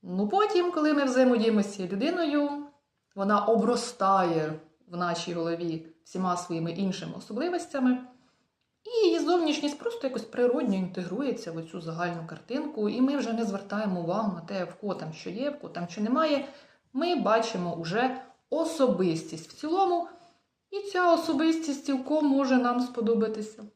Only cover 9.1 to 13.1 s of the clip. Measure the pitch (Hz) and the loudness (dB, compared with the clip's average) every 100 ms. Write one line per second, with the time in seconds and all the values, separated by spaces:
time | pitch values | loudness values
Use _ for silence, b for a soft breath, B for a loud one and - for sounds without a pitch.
9.1 | 330 294 349 320 285 294 - 466 466 269 | 4 4 4 4 0 -2 -4 -6 -4 -4
10.1 | 247 - - 247 262 247 190 175 - 170 | -4 -6 0 2 2 2 0 -2 -4 -6
11.1 | 190 277 214 - 165 165 180 165 165 175 | -4 -2 -4 -6 -8 -8 -10 -8 -4 -4
12.1 | 170 160 156 - 262 302 - 208 226 262 | -4 -10 -14 -6 -6 -4 -2 -2 2 2